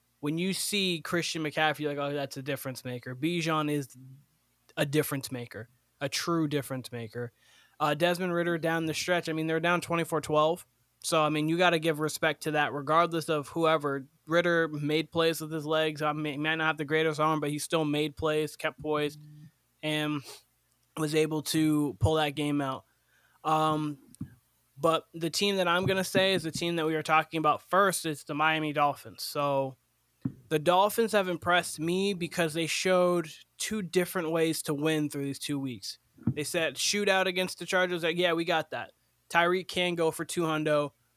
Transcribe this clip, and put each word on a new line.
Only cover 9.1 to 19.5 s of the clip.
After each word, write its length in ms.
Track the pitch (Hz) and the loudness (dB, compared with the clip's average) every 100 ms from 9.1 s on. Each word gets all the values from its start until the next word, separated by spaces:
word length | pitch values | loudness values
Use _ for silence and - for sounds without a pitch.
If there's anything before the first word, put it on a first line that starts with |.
| 175 165 | 0 0
I 40 | |
mean, 120 | 160 160 | -2 0
they're 120 | 160 | 0
down 220 | 170 175 | 2 0
twenty-four 400 | - 170 160 156 | 0 -2 0 -2
twelve. 440 | - 151 156 180 - _ _ _ | 0 2 2 0 -8 _ _ _
So, 180 | - 165 | 0 2
I 80 | 151 | 2
mean, 180 | 151 156 | 2 0
you 120 | 170 | 4
gotta 180 | 180 165 | 4 4
give 220 | 160 151 | 0 0
respect 420 | 156 - 160 151 | -4 0 -2 -2
to 80 | 160 | -2
that, 220 | 151 147 | 0 0
regardless 560 | 143 139 160 170 165 151 | -2 2 2 4 0 -2
of 200 | 151 139 | -2 -2
whoever. 580 | 170 160 160 143 139 131 _ - | 0 2 4 0 -4 -8 _ 0
Ridder 420 | 170 175 170 160 | 2 4 2 0
made 440 | 151 147 156 156 | -2 0 0 0
plays 280 | 170 165 160 | 0 2 0
with 120 | 156 | -4
his 140 | 160 147 | -6 0
legs. 360 | 156 160 151 | 0 0 0
I 100 | 151 | -2
may, 240 | 151 151 139 | -2 -4 -2
might 180 | 156 160 | -2 0
not 100 | 160 | 0
have 120 | 156 | 0
the 80 | 143 | 2
greatest 340 | 156 160 151 | 2 2 2
arm, 200 | 156 156 | 2 2
but 120 | 147 | 0
he 80 | 147 | -2
still 260 | - 165 151 | 0 0 2
made 320 | 147 151 - | 2 0 0
plays, 380 | 160 151 151 - | 0 0 -2 -4
kept 260 | 151 - | -6 -4
poised, 380 | 151 151 147 151 - 151 156 | -2 0 -2 -4 -16 -20 -20